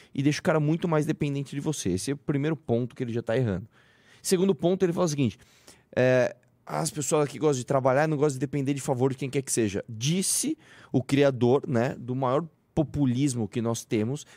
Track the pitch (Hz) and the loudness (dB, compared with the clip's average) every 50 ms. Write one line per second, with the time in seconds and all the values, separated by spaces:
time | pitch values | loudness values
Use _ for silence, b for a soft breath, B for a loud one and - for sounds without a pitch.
0 | B B B - 135 147 143 - - 185 156 160 147 147 160 170 - 180 160 151 | B B B 0 0 0 0 0 0 2 2 2 2 2 0 0 0 0 0 0
1 | 147 160 151 - 156 147 139 139 139 - - 143 143 151 147 - - 95 87 92 | 0 0 -2 -2 -2 -4 -2 -4 -6 -6 -8 -6 -4 -4 -4 -2 -2 -2 -2 -2
2 | - 135 139 139 - - 147 139 139 156 165 131 - - 120 117 123 120 - - | -2 -4 -6 -6 -4 -2 -2 0 0 0 -2 -4 -2 -2 0 0 0 -2 -6 -8
3 | 131 117 110 117 110 - 113 131 127 113 95 87 110 - b b b b b b | -8 -4 -4 -6 -2 -2 0 0 2 0 -2 -4 -6 -10 b b b b b b
4 | b b b b b - 190 170 185 196 185 - - 170 190 185 190 170 170 185 | b b b b b 0 2 2 4 2 2 2 2 0 2 2 0 0 0 0
5 | 180 165 147 139 139 110 - b b b b b b b b b b b - - | 0 0 0 0 0 0 0 b b b b b b b b b b b 0 2
6 | 127 127 127 127 123 - - _ _ _ _ _ _ - 156 151 160 156 - 151 | 4 4 4 4 2 2 -2 _ _ _ _ _ _ -6 -4 -4 -4 -4 -4 -6
7 | 139 - 170 151 147 135 - 120 151 151 143 123 120 - 139 135 127 131 127 139 | -4 0 2 2 2 0 -2 0 0 0 0 0 -2 0 0 2 2 2 2 4
8 | 156 160 156 135 143 151 135 131 139 131 147 147 135 135 147 139 - - 135 120 | 2 2 2 2 0 0 0 -2 -4 -4 -2 -2 -2 -2 -2 -2 -2 -2 0 2
9 | 127 139 131 - 147 131 135 139 131 - - 127 113 104 92 101 - - 117 107 | 2 0 0 -2 -6 -4 -4 -4 -4 -2 0 0 0 0 0 -4 -6 -6 -10 -4
10 | 120 143 170 190 180 - - - - 294 320 B B B B B B B B 135 | -2 0 0 0 0 0 -2 -2 -2 -4 -4 B B B B B B B B -2
11 | - - 135 135 143 139 135 117 123 120 127 143 - - 131 113 117 135 - - | 0 2 2 4 4 4 4 2 2 4 4 2 2 0 0 0 0 0 -4 -8
12 | 123 120 127 131 135 123 127 151 175 160 _ _ _ _ - - 156 131 - 147 | -8 -6 -4 -2 -2 0 0 -2 -2 -4 _ _ _ _ -2 -2 -2 -2 0 0
13 | 143 127 120 127 143 143 123 120 110 98 - 123 113 117 117 - - - 123 107 | 2 2 2 2 0 0 0 -2 -4 -4 -4 -4 -2 -2 -2 -4 -4 -2 0 0
14 | 107 117 139 147 - B B | 0 0 -4 -6 -10 B B